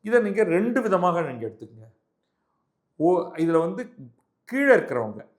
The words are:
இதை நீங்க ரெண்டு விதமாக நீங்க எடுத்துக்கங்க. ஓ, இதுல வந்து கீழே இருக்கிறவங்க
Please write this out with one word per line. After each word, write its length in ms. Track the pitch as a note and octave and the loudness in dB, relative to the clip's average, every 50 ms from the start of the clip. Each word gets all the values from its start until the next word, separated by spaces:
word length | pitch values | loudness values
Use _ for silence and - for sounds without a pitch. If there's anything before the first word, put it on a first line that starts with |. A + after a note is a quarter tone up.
இதை 200 | _ G#3 A3+ A#3+ | _ 2 2 2
நீங்க 220 | A3+ G3+ G3 G#3+ G#3+ | 2 2 0 0 0
ரெண்டு 400 | F3 E3 F3+ G#3 A#3+ A#3+ C4 A#3 | 2 2 0 0 0 0 -2 0
விதமாக 400 | A3 F#3+ F3+ F3 F3+ E3+ F3 E3 | 0 0 0 0 0 0 0 -4
நீங்க 240 | C#3+ B2+ A#2 A2 | -6 -8 -10 -10
எடுத்துக்கங்க. 480 | G#2+ - - A#2 A2 A#2 A2 A2 A2+ _ _ _ _ _ _ _ _ _ _ _ _ _ _ _ _ _ _ _ _ _ | -12 -12 -14 -20 -20 -20 -20 -20 -20 _ _ _ _ _ _ _ _ _ _ _ _ _ _ _ _ _ _ _ _ _
ஓ, 240 | _ D3+ E3+ F3+ F3 | _ 2 2 2 2
இதுல 380 | F3 F3 - D#3+ E3 E3 E3 E3 | -2 -6 -4 -4 -2 2 2 2
வந்து 300 | E3 E3+ - - B3 - - - C3+ A#2+ _ _ _ _ _ _ _ | 0 0 -4 -8 -12 -14 -16 -20 -20 -20 _ _ _ _ _ _ _
கீழே 300 | - A#3+ C4+ C#4+ C#4 B3 | -8 -4 0 4 6 6
இருக்கிறவங்க 520 | F3+ D3+ - C3+ B2 A2+ G#2+ G#2 G#2+ - _ _ | 4 4 -2 -4 -4 -4 -6 -8 -14 -18 _ _